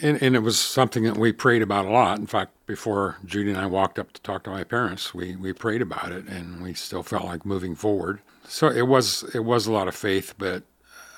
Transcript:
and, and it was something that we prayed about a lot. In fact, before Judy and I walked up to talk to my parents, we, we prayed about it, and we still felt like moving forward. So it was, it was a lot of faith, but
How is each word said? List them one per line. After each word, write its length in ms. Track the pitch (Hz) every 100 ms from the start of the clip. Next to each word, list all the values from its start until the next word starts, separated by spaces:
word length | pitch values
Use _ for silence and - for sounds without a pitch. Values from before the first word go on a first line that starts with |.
and, 200 | 151 139
and 140 | 131 127
it 40 |
was 200 | 110 104
something 440 | - 135 123 120
that 120 | 113 104
we 160 | 113
prayed 300 | 107 131 117
about 240 | 101 101 95
a 40 |
lot. 300 | 117 98 104
In 80 | 104
fact, 240 | 107 95 _ -
before 500 | 101 113 101 95 90 92
Judy 260 | 101 101
and 60 | 95
I 80 | 98
walked 300 | 95 95 -
up 140 | -
to 100 | -
talk 220 | - 95
to 60 | 104
my 160 | 95 -
parents, 480 | 117 110 95 -
we, 240 | 90 90 92
we 160 | 95
prayed 280 | 92 113 113
about 300 | 87 - -
it, 140 | 92 92
and 340 | 92 85 87
we 120 | 90
still 300 | 80 - 92
felt 200 | - 107
like 220 | 90 85 98
moving 280 | 95 90 80
forward. 440 | 110 98 85 104 _ _
So 240 | - - 156
it 200 | 123 127
was, 360 | 131 107 - -
it 120 | 120 113
was 200 | 120 107
a 60 |
lot 160 | 107 92
of 80 | -
faith, 380 | 107 95 - -
but 260 | 95 92 - _ _ - -